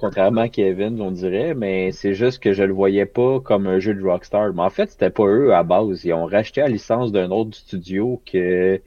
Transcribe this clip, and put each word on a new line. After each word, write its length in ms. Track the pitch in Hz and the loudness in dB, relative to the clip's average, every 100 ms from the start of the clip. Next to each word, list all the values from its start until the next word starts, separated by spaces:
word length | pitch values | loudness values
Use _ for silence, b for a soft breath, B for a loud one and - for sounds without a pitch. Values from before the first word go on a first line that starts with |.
contrairement 400 | 104 98 95 113 | -4 2 2 2
à 80 | 117 | -2
Kevin, 520 | - 98 92 107 113 | 0 0 0 -4 -4
on 80 | 95 | -6
dirait, 420 | 90 92 95 156 | -4 -2 -2 -2
mais 380 | 139 98 95 92 | -4 -2 -2 -2
c'est 220 | - 101 | -4 -4
juste 280 | 98 123 135 | 0 -2 0
que 120 | 107 | 0
je 80 | 98 | 2
le 100 | 98 | 2
voyais 320 | 95 98 98 | 2 2 2
pas 360 | 98 - 127 131 | 0 0 0 0
comme 260 | 131 104 98 | 0 0 2
un 120 | 92 | 0
jeu 140 | 101 | 0
de 100 | 101 | -2
Rockstar. 520 | 95 87 - 104 104 | -2 -2 -2 -2 0
Mais 80 | 87 | 0
en 80 | 92 | -2
fait, 200 | - 214 | -2 -4
c'était 200 | - 92 | -2 -2
pas 160 | 101 101 | 2 2
eux 260 | 110 139 | 4 4
à 80 | 90 | 4
base. 400 | 85 92 107 90 | 4 2 0 -4
Ils 100 | 87 | -4
ont 100 | 82 | -2
racheté 380 | 85 101 110 - | 0 -2 -2 -2
la 60 | 143 | -2
licence 440 | 107 - 117 120 | -2 -2 -2 0
d'un 180 | 101 90 | 0 0
autre 240 | 101 110 - | -2 -2 -8
studio 680 | - 95 85 95 120 123 | -12 -12 -6 -2 -2 -4
que 560 | - 92 90 90 92 95 | -4 -2 0 2 2 0